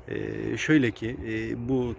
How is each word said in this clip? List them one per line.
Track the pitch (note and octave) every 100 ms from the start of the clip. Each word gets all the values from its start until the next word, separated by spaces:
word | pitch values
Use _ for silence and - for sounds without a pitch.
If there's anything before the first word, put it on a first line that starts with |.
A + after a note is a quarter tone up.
| -
E, | - - G#1+ A2 A2+
şöyle | - D#3 A#2+
ki, | - A2+ A#2+ A2+
e, | A2 A2+ A#2 A#2+
bu | C3 A#2+